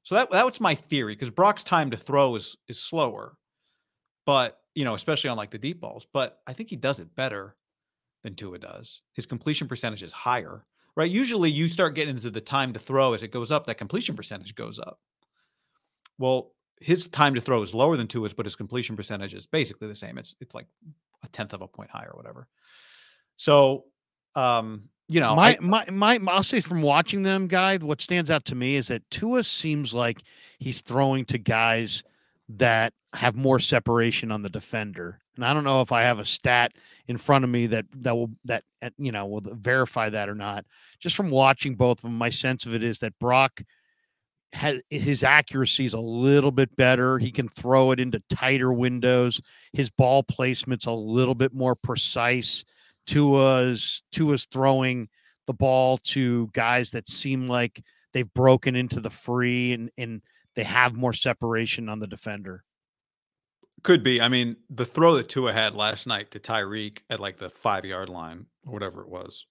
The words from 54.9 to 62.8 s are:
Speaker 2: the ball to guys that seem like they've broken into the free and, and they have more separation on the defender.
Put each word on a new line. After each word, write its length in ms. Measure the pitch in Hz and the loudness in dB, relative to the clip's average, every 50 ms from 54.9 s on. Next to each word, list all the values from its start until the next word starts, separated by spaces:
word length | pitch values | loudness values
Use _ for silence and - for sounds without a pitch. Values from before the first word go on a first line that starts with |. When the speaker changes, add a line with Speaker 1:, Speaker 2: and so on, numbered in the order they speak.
| 127 123 113 - _ _ _ _ _ _ _ | -2 -4 -8 -10 _ _ _ _ _ _ _
Speaker 2:
the 80 | - 123 | -8 -2
ball 420 | - 139 131 131 131 127 127 131 | 0 2 4 4 4 4 4 2
to 520 | 123 _ - - 135 131 123 120 120 117 107 - | 0 _ -4 -2 0 0 2 0 0 -2 -2 -4
guys 380 | 127 113 117 123 123 123 - | -2 0 2 2 0 0 -2
that 180 | - 117 - - | -8 -10 -6 -6
seem 380 | - - - 139 135 131 127 | -4 -4 -2 -2 -4 -4 -2
like 360 | 127 123 123 120 - _ - - _ _ _ _ _ _ | -2 0 0 0 -2 _ -12 -20 _ _ _ _ _ _
they've 180 | 131 123 - _ | -4 -4 -4 _
broken 420 | - 127 131 131 127 - 139 127 | 6 8 8 8 8 4 0 0
into 240 | 127 127 120 - 120 | 0 -2 -2 -6 -6
the 100 | 110 110 | -6 -8
free 640 | - - - - 120 123 123 123 123 123 123 123 123 | -10 -10 -6 -4 -2 0 0 0 0 0 0 -2 -2
and, 160 | 117 113 113 _ | -4 -6 -12 _
and 240 | - 127 117 113 107 _ _ _ _ _ _ _ | -12 -10 -10 -10 -12 _ _ _ _ _ _ _
they 80 | 123 110 | -6 -6
have 300 | - - 127 123 123 117 | 0 2 4 4 4 2
more 200 | 117 127 123 110 | 0 -2 -2 -2
separation 760 | - - 127 120 _ - 117 117 113 113 113 - - 117 107 | -2 -2 -2 -2 _ -4 -2 -2 -2 -2 -4 -6 -8 -8 -8
on 100 | 107 107 | -8 -8
the 80 | 107 | -10
defender. 560 | 98 101 98 - 110 104 101 98 95 92 92 _ _ _ _ | -10 -12 -12 -12 -12 -12 -10 -12 -14 -14 -16 _ _ _ _